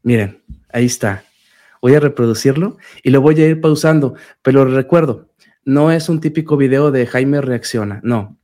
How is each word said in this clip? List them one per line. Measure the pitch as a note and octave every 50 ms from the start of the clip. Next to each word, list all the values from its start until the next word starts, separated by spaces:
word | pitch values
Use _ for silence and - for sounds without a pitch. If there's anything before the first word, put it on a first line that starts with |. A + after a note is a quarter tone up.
Miren, | _ A#2+ A#2+ A2+ G2+ F#2+ - _ _ _ - _ _ _
ahí | - A#2+ B2
está. | A#2+ A#2+ - - G#2 G2 G2 _ _ _ _ _ _ _ _ _ _ _ _
Voy | - B2 C#3
a | D3+
reproducirlo | D3 C#3+ C#3+ - A#2+ A#2 A2 G#2+ - C#3 C3+ D3+ F3+ G#3 - _ _ - - - _
y | -
lo | C3 C#3
voy | C3 D3+ D#3+ D#3
a | D#3
ir | D#3+ D#3+ D#3+
pausando, | D#3+ D#3 D#3 D#3 - D#3+ D#3+ D#3 C3+ B2 - - - - - _
pero | _ C3 C3 C#3 C3+
les | B2+ C3
recuerdo, | C3+ B2+ - F3 E3+ D#3+ C#3 G#2+ - - _ _ _ _ _ _ _ _
no | C#3 C3+ C#3+ D3+ D#3+
es | E3 E3 D#3+
un | - E3 D#3
típico | D#3+ D#3+ D#3 E3 D#3 - D3+
video | C#3+ C#3 B2+ C3 C#3 D3 D3
de | C3+ B2+ A#2+
Jaime | A#2 - B2+ C3 C#3 C#3+ C#3+
reacciona, | C3+ B2+ B2 A#2 - - - A#2 G#2 G2+ G2+ G2+
no. | - A2+ A#2+ A2 G2+ G#2 - _